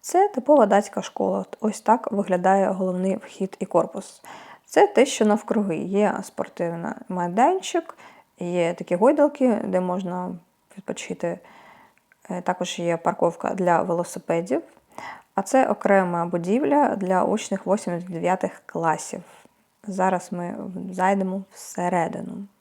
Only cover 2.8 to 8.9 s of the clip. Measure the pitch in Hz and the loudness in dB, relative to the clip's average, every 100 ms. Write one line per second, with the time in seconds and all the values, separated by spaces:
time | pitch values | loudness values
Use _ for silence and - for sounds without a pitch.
2.8 | 185 180 190 190 - - 190 - 196 175 | -2 -2 -2 -2 -6 -8 -8 -6 -2 0
3.8 | - - - - - - - - _ - | 0 -6 -14 -20 -20 -20 -20 -20 _ 4
4.8 | 403 - 262 - 214 214 - 226 196 156 | 4 6 2 4 2 2 2 0 0 -4
5.8 | 170 196 208 - - - - - 170 170 | -2 2 2 0 -8 -8 -8 -4 -4 -4
6.8 | 170 - - 180 175 185 277 381 - 339 | -8 -10 -8 -4 -2 2 2 2 -2 -4
7.8 | 330 - - - _ _ 175 175 170 175 | -4 -20 -20 -20 _ _ -4 0 0 -2
8.8 | - | -4